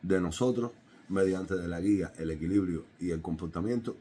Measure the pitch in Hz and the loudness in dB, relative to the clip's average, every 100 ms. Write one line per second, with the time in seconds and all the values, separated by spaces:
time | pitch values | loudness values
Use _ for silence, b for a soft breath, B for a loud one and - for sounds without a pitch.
0 | 90 92 87 85 123 117 120 - _ B | 2 2 2 2 0 2 -2 -8 _ B
1 | B 95 95 92 92 92 85 85 95 101 | B 2 4 2 -2 -4 -2 -2 2 2
2 | 82 - 80 80 82 101 92 82 - - | 2 -4 -6 -2 0 2 2 -2 -6 -8
3 | 90 82 82 80 85 82 101 120 117 - | -4 -4 -4 -4 -4 -4 -2 -2 -4 -10